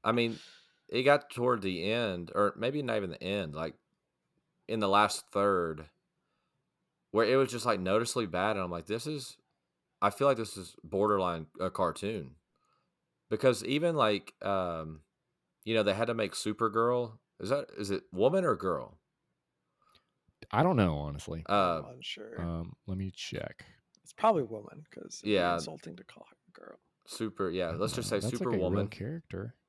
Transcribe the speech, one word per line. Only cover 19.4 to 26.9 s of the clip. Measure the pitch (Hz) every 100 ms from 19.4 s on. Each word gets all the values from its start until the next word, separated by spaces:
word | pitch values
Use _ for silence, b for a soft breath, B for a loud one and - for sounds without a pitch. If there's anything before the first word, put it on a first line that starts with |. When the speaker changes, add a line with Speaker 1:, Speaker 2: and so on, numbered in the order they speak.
| _ _ _ _ b b b _ _ _ -
Speaker 2:
I | 104
don't | 175 147
know, | 92 76
honestly. | 73 71 - 82 80
Speaker 1:
Uh, | 101 92 82
Speaker 3:
I'm | 76
unsure. | 76 - - 107 117
Speaker 2:
Um, | 85 82 85 - -
let | 92
me | 95
check. | - - - - - - - _ _
Speaker 3:
It's | -
probably | - 220 190
woman, | 117 110 104 - 156
'cause | - - -
it'd | 101 101
be |
Speaker 1:
Yeah. | 87
Speaker 3:
insulting | 85 78 78 - -
to |
call | - - -
her | _ _
a |
girl. | - - - _